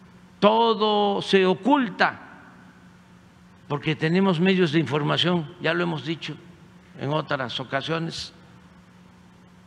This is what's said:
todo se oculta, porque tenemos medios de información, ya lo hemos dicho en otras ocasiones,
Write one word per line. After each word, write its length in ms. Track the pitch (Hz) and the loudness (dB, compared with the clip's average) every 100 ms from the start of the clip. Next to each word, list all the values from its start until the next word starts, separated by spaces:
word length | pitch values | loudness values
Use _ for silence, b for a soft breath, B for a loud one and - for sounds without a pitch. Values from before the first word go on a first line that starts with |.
| - - - - | -20 -20 -20 2
todo 840 | 202 220 233 208 214 208 208 196 | 4 4 2 2 0 2 0 0
se 240 | - 196 185 | 2 4 4
oculta, 720 | 185 226 294 240 160 175 117 - - - - - - - - - - - - - - - | 2 2 2 2 0 0 0 -18 -20 -20 -20 -20 -20 -20 -20 -20 -20 -20 -20 -20 -18 -8
porque 260 | 143 156 | -4 -2
tenemos 460 | 151 156 180 196 160 | -2 0 2 2 2
medios 320 | 185 185 175 | 2 2 2
de 80 | 160 | 2
información, 720 | 131 143 147 151 170 180 151 - | 0 -2 0 0 0 0 -4 -6
ya 120 | 143 | -2
lo 120 | 170 | -2
hemos 200 | 175 156 | -2 -4
dicho 320 | 131 165 - 143 - - - - - - | -6 -8 -8 -14 -16 -20 -20 -20 -20 -10
en 140 | 135 | -4
otras 480 | 151 147 143 123 - | -4 -2 -4 -4 -8
ocasiones, 720 | 117 139 127 165 165 143 - - - - - - - - - - - - - - | -6 -6 -4 -4 -6 -10 -12 -16 -20 -20 -20 -20 -20 -20 -20 -20 -20 -20 -20 -20